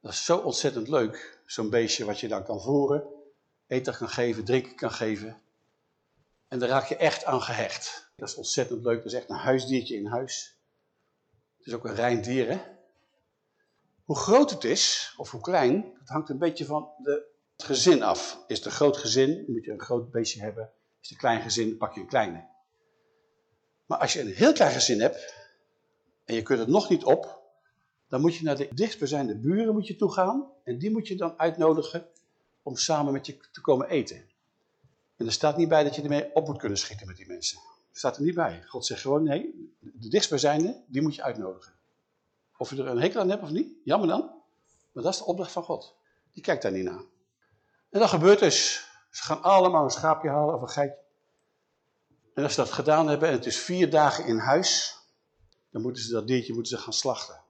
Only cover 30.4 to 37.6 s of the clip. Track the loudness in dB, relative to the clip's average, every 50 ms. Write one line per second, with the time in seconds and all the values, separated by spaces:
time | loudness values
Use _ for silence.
30.4 | -4 -6 -12 _ _ -8 -8 -4 -2 -2 -2 -2 -2 -4 -6 -4 -4 -6 -2 0
31.4 | 0 0 0 4 4 4 4 4 0 -4 -6 -10 -12 -12 _ -20 _ _ _ _
32.4 | _ _ _ _ _ -12 -6 -4 -2 0 0 0 0 0 -2 -4 -6 -8 -16 -18
33.4 | _ _ _ -10 2 2 2 2 2 0 -2 -2 -2 -2 -8 -16 -18 _ _ _
34.4 | _ _ _ _ _ _ _ _ _ _ _ _ _ _ _ _ -6 -4 -4 0
35.4 | 0 0 2 2 2 4 6 4 4 4 0 -4 -4 0 0 0 -2 0 0 0
36.4 | 0 0 -6 -6 -4 -4 -4 -2 -4 -6 -8 -14 -14 -16 -18 -18 -16 -14 -14 -8
37.4 | -8 -8 -8 -8